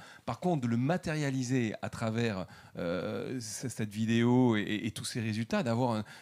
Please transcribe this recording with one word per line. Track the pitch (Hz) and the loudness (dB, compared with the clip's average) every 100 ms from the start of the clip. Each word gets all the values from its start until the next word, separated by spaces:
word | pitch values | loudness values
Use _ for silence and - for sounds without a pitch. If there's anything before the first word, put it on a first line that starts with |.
| - - - | -12 -14 -8
Par | 113 | -4
contre, | 180 160 | 0 0
de | 123 | 2
le | 117 | 2
matérialiser | 131 180 175 151 143 135 120 131 113 - | 2 0 -2 -2 -2 -2 0 2 2 -2
à | 110 | -6
travers, | - 113 110 117 95 90 - - - | -4 -2 0 0 -2 -6 -12 -16 -6
euh, | 87 90 92 107 104 127 | -4 -2 -4 -6 -6 -6
c-, | 110 101 131 | -8 -8 -8
cette | - 107 | -4 -6
vidéo | 101 110 117 120 123 127 110 | -2 2 4 6 6 6 4
et, | |
et, | 92 104 110 | 2 -2 -2
et | |
tous | - - | -6 -6
ces | 127 | -4
résultats, | 110 107 113 208 | -2 -2 -2 0
d'avoir | 131 113 127 | 0 2 2
un, | 110 104 - | 0 -4 -12